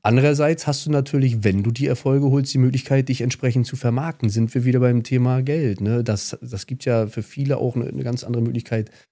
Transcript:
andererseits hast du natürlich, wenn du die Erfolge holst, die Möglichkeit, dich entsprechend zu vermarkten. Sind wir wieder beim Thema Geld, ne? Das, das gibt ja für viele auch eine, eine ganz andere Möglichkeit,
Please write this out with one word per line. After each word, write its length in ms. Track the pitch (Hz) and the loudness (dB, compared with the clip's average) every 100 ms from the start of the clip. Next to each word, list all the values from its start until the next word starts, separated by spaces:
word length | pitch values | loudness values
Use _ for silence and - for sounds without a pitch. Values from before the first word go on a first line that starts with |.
andererseits 640 | 107 123 143 143 151 160 - | 2 4 4 4 2 0 -2
hast 180 | 139 151 | -4 0
du 60 | |
natürlich, 520 | 147 135 139 131 113 | 0 0 0 2 2
wenn 200 | 107 98 | 2 2
du 80 | 104 | 0
die 160 | 117 139 | 0 -2
Erfolge 440 | 127 139 139 143 | -2 0 2 4
holst, 220 | 139 135 | 2 2
die 40 | 135 | 2
Möglichkeit, 520 | 127 131 - 135 135 | 2 2 0 0 0
dich 100 | 127 | -2
entsprechend 440 | 123 - 127 123 117 | -4 -2 0 0 0
zu 80 | 127 | -2
vermarkten. 540 | 120 120 165 160 110 | -2 -2 -4 -4 -2
Sind 240 | 110 113 | 0 0
wir 100 | 131 | 0
wieder 160 | 123 123 | 2 2
beim 240 | 123 120 | 4 2
Thema 380 | 110 127 123 127 | 0 0 2 0
Geld, 400 | 131 156 135 98 | 0 0 -2 0
ne? 220 | 101 120 | 0 0
Das, 340 | 113 101 - - | 0 -2 -4 -10
das 260 | 123 110 - | -10 -12 -10
gibt 180 | 123 139 | -6 0
ja 220 | 117 107 | 0 0
für 160 | 113 | -4
viele 340 | - 139 139 131 | -10 -4 -2 -2
auch 180 | 123 120 | -2 -2
eine, 120 | 120 | -4
eine 160 | 135 | -6
ganz 200 | 127 123 | -6 -6
andere 200 | - 120 | -4 -2
Möglichkeit, 480 | 117 120 - 113 107 - _ | 0 -2 -4 -4 -4 -10 _